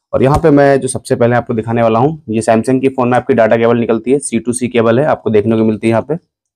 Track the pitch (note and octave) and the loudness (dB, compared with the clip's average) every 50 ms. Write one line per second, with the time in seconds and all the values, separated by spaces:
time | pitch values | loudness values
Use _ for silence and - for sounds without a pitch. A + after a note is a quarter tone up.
0 | _ _ - G2 A2 C3 D3 D3+ D#3+ D#3+ C#3+ C#3+ C#3+ C#3 C#3 C3+ B2+ B2+ - A#2 | _ _ -2 0 0 2 2 2 2 2 4 4 4 4 2 2 0 -4 -6 -8
1 | - - C3 B2 A#2+ A#2 A#2+ A#2+ A#2 - A#2+ A2 G#2+ A#2 A#2 A#2 A#2 A2+ A2 A2+ | -6 -4 -2 0 2 2 2 0 -2 -2 -4 -6 -4 -4 -2 0 0 2 2 2
2 | B2 D3+ D#3+ D3+ - - G#2+ A2+ A2 - A2+ A2+ A2+ C3 C3 C3 B2+ C3+ C3 - | 0 0 -2 -6 -8 -6 -6 -2 0 2 0 2 2 0 0 0 0 -2 -2 -2
3 | B2 A#2+ B2 B2 - - A#2+ A#2 A2+ A2 A#2+ A#2 A#2 A2+ A#2+ A#2+ A#2 A2 A#2 A2+ | -2 0 0 0 0 0 2 2 2 2 2 2 2 2 2 0 0 -2 -2 -2
4 | A2+ B2 C3 D3 - - - A2+ A2+ - A#2 - - A2+ - A#2 A2+ A#2 A2+ B2 | -2 -2 -2 -2 -2 -4 -6 -4 -4 -4 -4 -4 -6 -4 -2 0 0 2 2 2
5 | D3 D#3 B2 - - - A2 G#2+ G2+ A2 A2+ A2+ A2 A2 A2 G#2 A2+ A2+ A2+ A2+ | 0 0 -2 -2 -2 -2 0 0 0 0 0 0 0 0 -2 -2 -2 0 0 0
6 | G#2+ - D3 F3 - _ _ _ _ _ _ | -2 -4 -6 -8 -10 _ _ _ _ _ _